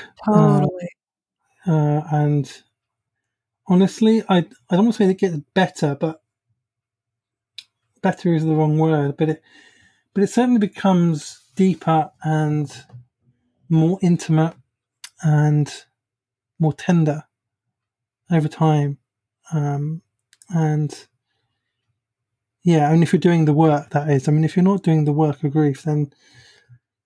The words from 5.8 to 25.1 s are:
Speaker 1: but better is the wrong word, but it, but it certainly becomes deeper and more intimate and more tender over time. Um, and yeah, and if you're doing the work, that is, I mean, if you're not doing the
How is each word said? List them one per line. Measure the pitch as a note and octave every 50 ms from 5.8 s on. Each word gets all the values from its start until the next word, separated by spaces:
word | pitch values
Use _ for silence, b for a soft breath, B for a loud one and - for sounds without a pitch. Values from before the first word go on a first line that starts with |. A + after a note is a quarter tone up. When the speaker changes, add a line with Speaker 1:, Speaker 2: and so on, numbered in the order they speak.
| E3+ D3 C#3 -
Speaker 1:
but | E3+ D#3+ D#3+ - _ _ _ _ _ _ _ _ _ _ _ _ _ _ _ _ _ _ _ _ _ _ _ _ _ _ _ - - _ _ _ _ _ _ _
better | - F#3+ - - - F3
is | E3 D#3 D#3+
the | D#3+ D#3
wrong | D#3 D#3 D3+ D3+ D#3
word, | D#3+ D#3+ D#3 D3 C#3+ C#3 C#3
but | - D#3+ D#3
it, | D3+ - b b b b b b b b b b b b b b -
but | G3
it | G3+ F#3+
certainly | - A#3 B3 B3 B3 A3+
becomes | G#3 F#3 - - - G3 F#3 F3 E3+ E3+ D#3+ D3 - - - - _ _ _
deeper | - F#3+ F#3+ D#3+ - - E3+ D#3+ D#3 D3+ - - _
and | - D#3 D#3 D#3 D#3 D3+ D3+ D3+ D3 C#3+ - - - _ - - - _ _ _ _ _ _ _ _ _ _ _ _ -
more | E3 D#3+ D#3+ E3+ F#3+ F#3+
intimate | G3 F3 F3 D#3+ - - D#3+ D#3 D#3+ E3 - - _ _ _ _ _ _ _ _ - - _ -
and | - D#3 D3+ D3 D3+ D3+ D3+ D3+ D3 - - - - _ _ _ _ _ _ _ _ _ _ _ _ _ _ -
more | E3 D3+
tender | C#3 - - - F3+ E3+ D#3 D3+ D3 D#3 - _ _ _ _ _ _ _ _ _ _ _ _ _ _ _ _ _ _ _ _ -
over | F3 D#3+ D3+
time. | D3+ - - E3 D#3 D3+ D3 C#3+ C#3+ C#3 - _ _ _ _ _ _ _ _ _ -
Um, | E3 D3+ C#3+ C#3+ C#3+ D3 D3 D3+ D#3+ E3 - _ _ _ _ _ _ _ _ -
and | F3+ E3 D#3+ D3+ D3+ D3+ D3+ C#3 - - - _ _ _ _ _ _ _ _ _ _ _ _ _ _ _ _ _ _ _ _ _ _ _ _ _ _ _ _ _ _ _
yeah, | - F3 E3+ D#3 D3 D3
and | D#3+ E3
if | E3 -
you're | - D#3
doing | - F3 E3+ E3 D#3
the | D3+
work, | C#3+ D3+ D#3+ D#3 D3 D3 D3+ -
that | - D3 D3 D3+
is, | C#3+ C3 - D#3
I |
mean, | D3 D#3 D#3+
if | D3 -
you're | F#3
not | F3+ F#3+ G3+ F#3+ -
doing | F3 D#3+ D#3 D3+
the | D3+